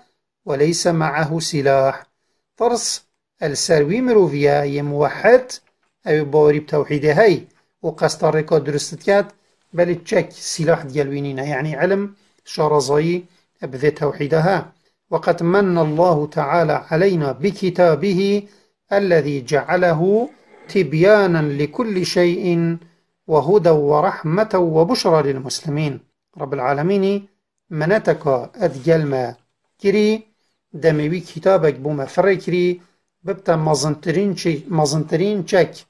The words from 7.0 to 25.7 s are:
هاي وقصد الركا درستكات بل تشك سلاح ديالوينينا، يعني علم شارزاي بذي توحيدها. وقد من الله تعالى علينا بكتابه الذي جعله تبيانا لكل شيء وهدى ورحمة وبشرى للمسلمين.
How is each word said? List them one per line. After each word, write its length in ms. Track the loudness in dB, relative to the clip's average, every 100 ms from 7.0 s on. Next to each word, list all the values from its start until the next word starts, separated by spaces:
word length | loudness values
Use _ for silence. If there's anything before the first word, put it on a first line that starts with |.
| 0
هاي 340 | 4 4 4 -4 _ _ _
وقصد 420 | -10 -2 -4 0
الركا 340 | -2 -2 0 0
درستكات 680 | 0 -6 -8 -6 0 0 0 _ _ _ _
بل 320 | -2 -2 -2
تشك 240 | -2 -2 -2
سلاح 520 | -10 -12 -4 0 0
ديالوينينا، 600 | -2 -6 -4 -4 -6 -6
يعني 320 | -6 -4 -4 -2
علم 380 | 0 0 -4 -12 _ _
شارزاي 800 | -14 -2 0 2 2 0 0 -4 -8 _ _ -16
بذي 280 | -12 -2 -2
توحيدها. 840 | 0 -6 -4 -2 0 2 -2 -6 _ _ _ -6
وقد 320 | -4 -2 0
من 360 | 2 2 2 2
الله 480 | 0 2 2 2 -2
تعالى 580 | -4 -2 0 0 -2 -2
علينا 420 | 0 2 0 -2
بكتابه 1120 | -2 -4 -2 -4 2 2 4 0 0 0 -2 -4 _ _ _ -2
الذي 480 | -2 2 2 2 -6
جعله 880 | -2 -2 0 0 2 2 2 0 -2 _ _ -20 -4
تبيانا 960 | -2 0 2 6 6 4 2 0 -2
لكل 440 | -4 -2 -4 -2 -2
شيء 720 | 2 2 0 0 0 0 -4 -10 _ _ _ 0
وهدى 440 | 0 4 4 4
ورحمة 800 | 2 2 2 0 -2 -2 -2 0
وبشرى 760 | 0 2 2 2 0 2 2 2
للمسلمين. 680 | -4 -8 -10 -6